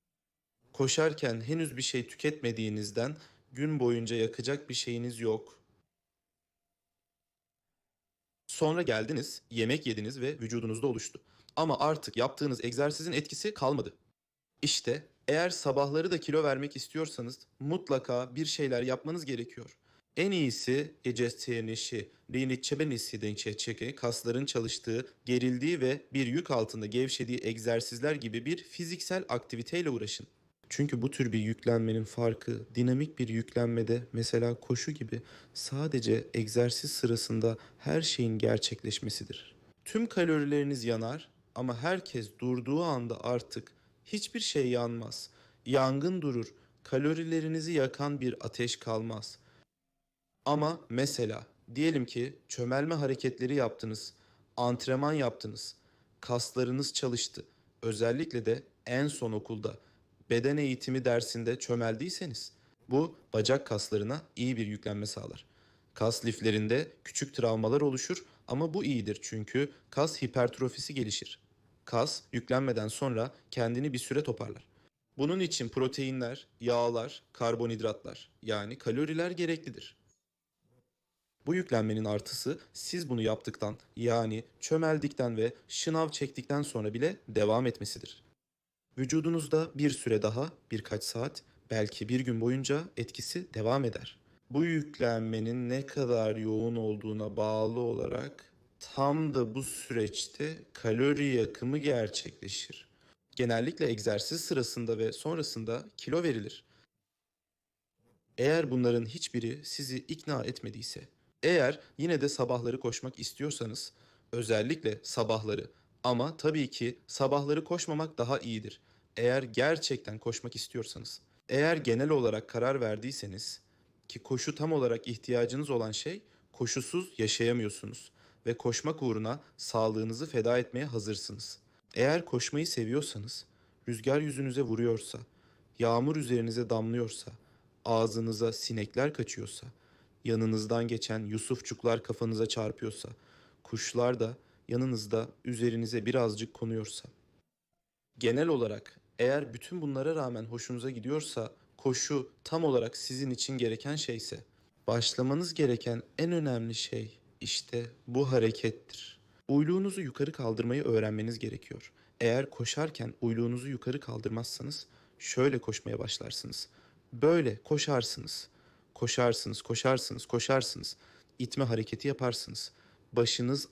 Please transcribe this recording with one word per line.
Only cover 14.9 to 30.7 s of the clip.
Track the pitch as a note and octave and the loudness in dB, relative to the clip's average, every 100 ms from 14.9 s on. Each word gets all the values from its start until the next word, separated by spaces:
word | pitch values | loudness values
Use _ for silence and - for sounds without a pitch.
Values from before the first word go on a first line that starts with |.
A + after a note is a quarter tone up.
| C#3+ D#3 _ - | -2 -4 _ 0
eğer | D3+ F3+ | 2 2
sabahları | F3+ D3 C3+ C#3 D3+ F3 | 0 2 2 4 2 2
da | E3 | 0
kilo | - D3+ | 2 4
vermek | D3 C3+ C#3+ C#3 | 4 2 -2 -8
istiyorsanız | - D#3 D#3 - A#2+ B2+ - - | -6 -4 -4 -4 -8 -10 -16 -6
mutlaka | C#3 F3+ F#3 C3+ - B2 B2+ B2+ | -2 0 2 0 2 -2 0 -2
bir | D#3+ | -2
şeyler | - C#3 B2 | 0 2 2
yapmanız | B2+ B2+ D3+ E3+ C#3+ | 2 0 -2 -6 -4
gerekiyor. | A#2+ A#2 - F#2 - _ _ _ - | -6 -6 -12 -16 -18 _ _ _ 0
En | F#3+ | 2
iyisi | F#3 C#3 - - C3+ D#3 - | 4 2 2 2 2 0 -4
gece | B2+ A#2+ A#2 | -2 0 0
tenis, | - - A#2 A2 A2 - A#2 - _ - | 0 -4 -2 -2 -4 -4 -6 -6 _ -4
rini | B2+ C3 B2+ | -2 0 0
çebenisi | - C#3+ D#3 A#2+ - G#2+ | 0 0 0 -2 -4 -4
dençe | G#2+ G#2 G#2+ G#2 | -4 -4 -4 -4
çeke, | - A2 A2+ - | -4 -4 -6 -4
kasların | A#2+ A#2 A#2 A#2+ C#3 | -2 0 0 0 0
çalıştığı, | B2 A2 - - A2+ C3 - - | -2 -2 -4 -2 -4 -4 -8 0
gerildiği | B2 B2+ B2 D3 E3+ | 2 4 2 0 2
ve | B2+ C#3+ - | 2 0 -2
bir | C3+ B2 | -2 0
yük | C#3 - | 0 0
altında | B2+ A2 A2 G#2 | 0 0 -2 -2
gevşediği | A#2+ C3 - A#2+ B2 | 0 0 0 -2 -2
egzersizler | A2 A2+ A2+ A#2 A#2 A#2 C#3+ D3 | -2 -2 0 0 0 -2 0 0
gibi | A2+ A2+ A#2+ | -2 -4 -2
bir | F3 | -4
fiziksel | - - E3 F3 - F#3 - | -6 -10 -8 -6 -4 -2 -2
aktiviteyle | B2 - A#2 A#2+ F3 E3 | -4 -4 -10 -4 -2 0
uğraşın. | A#2+ G#2+ - - _ _ _ | 0 -2 -8 -10 _ _ _
Çünkü | - | -6